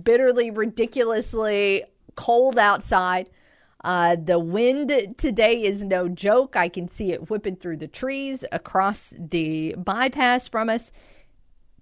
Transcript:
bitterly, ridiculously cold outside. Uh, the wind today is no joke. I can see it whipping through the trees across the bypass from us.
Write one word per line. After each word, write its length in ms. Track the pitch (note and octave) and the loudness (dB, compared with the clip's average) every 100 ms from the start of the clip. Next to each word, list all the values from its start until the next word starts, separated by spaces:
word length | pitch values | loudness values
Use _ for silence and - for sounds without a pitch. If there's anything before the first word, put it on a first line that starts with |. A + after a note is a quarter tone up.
bitterly, 480 | F3 A#3+ C4 B3 A#3 | 2 4 4 2 0
ridiculously 1300 | G#3+ A3 A3 A3+ C4+ A3+ A3 G#3+ A3 G#3+ G3+ G3+ G3 - _ _ - | -2 -4 -2 -2 0 0 0 -2 -2 0 2 2 0 -4 _ _ -10
cold 420 | - A#3+ C4 A#3 | 2 4 4 4
outside. 720 | G#3 G3 - G3 F3+ F#3 F#3+ _ _ _ _ _ | 4 2 2 0 2 -2 -4 _ _ _ _ _
Uh, 320 | - F3+ F3 F3 | -4 2 2 2
the 220 | D#3+ F3 | 2 0
wind 800 | E3 F#3+ A#3+ C4+ C4+ C#4 G3 - | 2 0 2 2 0 0 0 -2
today 460 | D4 A3 A3 A#3 | -2 2 2 4
is 200 | G#3 G3+ | 0 -2
no 240 | G3+ F#3 F3 | -2 -2 -2
joke. 480 | F3 G3+ A#3 C4 G3+ | -2 2 2 2 0
I 140 | E3+ | -2
can 180 | F3+ F3 | -4 -10
see 240 | - G3+ | -6 -6
it 200 | E3+ D#3 | -4 -6
whipping 240 | G#3+ G#3 F#3 | -6 -6 -8
through 220 | F3 D#3 | -10 -10
the 100 | D3+ | -10
trees 580 | - B3+ C4+ C4+ C4 - | -8 -6 -6 -8 -10 -8
across 600 | E3+ - F#3+ G3 G#3 - - | -10 -4 0 0 -2 -12 -16
the 560 | E3 E3+ D#3 D#3 D#3+ - | -6 -4 -2 -4 -4 -6
bypass 720 | F#3 G#3 C4 C4+ B3 B3 - | -4 0 0 0 2 0 -2
from 220 | A3 A3+ | -4 -2
us. 220 | A3+ - - - - _ _ _ _ _ _ | -4 -6 -20 -20 -20 _ _ _ _ _ _